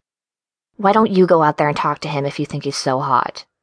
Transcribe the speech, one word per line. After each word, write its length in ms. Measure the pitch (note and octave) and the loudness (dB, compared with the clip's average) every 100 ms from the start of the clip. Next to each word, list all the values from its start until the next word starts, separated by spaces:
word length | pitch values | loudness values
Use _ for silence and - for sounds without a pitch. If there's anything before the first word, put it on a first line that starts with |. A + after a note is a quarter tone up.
| _ _ _ _ _ _ _ - | _ _ _ _ _ _ _ -2
"Why 160 | G3 | 2
don't 180 | G#3+ A3 | 4 2
you 160 | F#3+ F3+ | 4 4
go 160 | E3+ | 4
out 140 | D3+ D3 | 4 2
there 120 | D3 | 0
and 80 | D3 | 0
talk 220 | D#3 D3 | -4 -4
to 80 | D#3 | -6
him 180 | D3 C#3 | -6 -6
if 120 | - | -6
you 80 | D3 | -6
think 180 | D3 | -6
he's 120 | C#3 C#3 | -8 -6
so 240 | - C3 | -2 -2
hot?" 460 | C#3+ B2 - - - _ | 0 0 -2 -6 -20 _